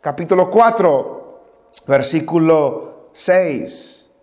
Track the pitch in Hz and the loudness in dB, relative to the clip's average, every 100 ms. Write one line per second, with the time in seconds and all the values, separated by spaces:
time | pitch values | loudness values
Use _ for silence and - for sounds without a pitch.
0 | 151 143 170 185 185 202 233 226 180 139 | -8 -8 -2 0 2 4 4 4 2 0
1 | - - - - _ _ _ - - 139 | -2 -12 -18 -20 _ _ _ -20 0 0
2 | - 165 151 165 160 160 143 117 - - | 0 -4 -2 0 4 4 2 -4 -12 -20
3 | - - - 185 175 131 - - - - | -20 -10 0 0 0 -4 -10 -14 -18 -20
4 | _ _ | _ _